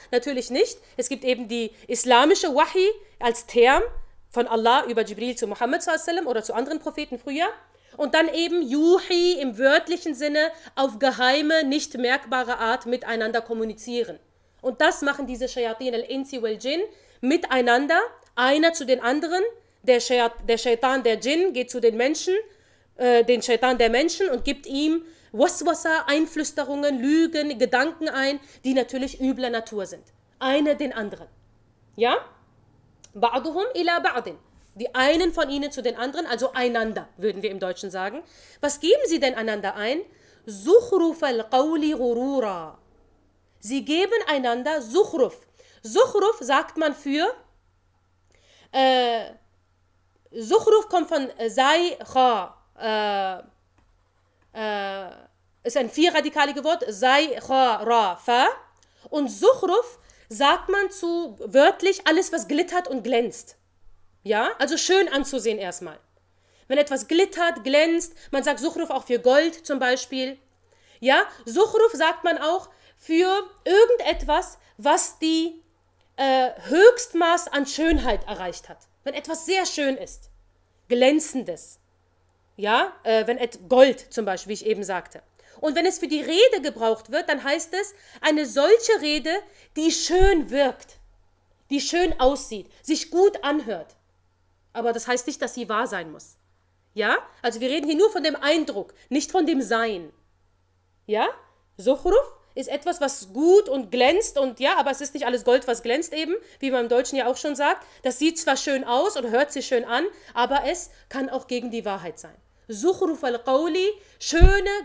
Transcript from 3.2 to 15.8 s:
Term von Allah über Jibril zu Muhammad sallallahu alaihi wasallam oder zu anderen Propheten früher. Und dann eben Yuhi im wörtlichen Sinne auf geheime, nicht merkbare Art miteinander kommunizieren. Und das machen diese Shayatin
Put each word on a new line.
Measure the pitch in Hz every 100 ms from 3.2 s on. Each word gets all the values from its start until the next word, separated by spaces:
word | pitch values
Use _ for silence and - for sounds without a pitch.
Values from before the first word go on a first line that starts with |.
| 240 226 -
Term | 240 240 302 466 - - - -
von | 240 240
Allah | 226 226 262 247
über | 226
Jibril | 208 208 240 240
zu | 214
Muhammad | 202 247 339
sallallahu | 349 320
alaihi | 339 339
wasallam | 294
oder | 226
zu | -
anderen | 220 262 311
Propheten | 311 302 294 247
früher. | - 277 370 - _ _ _ -
Und | 294
dann | 311 330
eben | 330 339 349
Yuhi | 262 285 330 359 - 349 349 359
im | 269 208
wörtlichen | 269 311 330 349 339 254
Sinne | 294 294 320 320 - -
auf | 269 214
geheime, | 269 214 254 277 302 320 277
nicht | 294 - 240
merkbare | 240 269 226 254 240 247
Art | 226 247 240
miteinander | 240 220 226 220 226
kommunizieren. | 226 226 220 214 - 240 220 156 _ _ _ _
Und | 254 233
das | 311 339
machen | 285 277 262
diese | 247 247
Shayatin | 262 233 220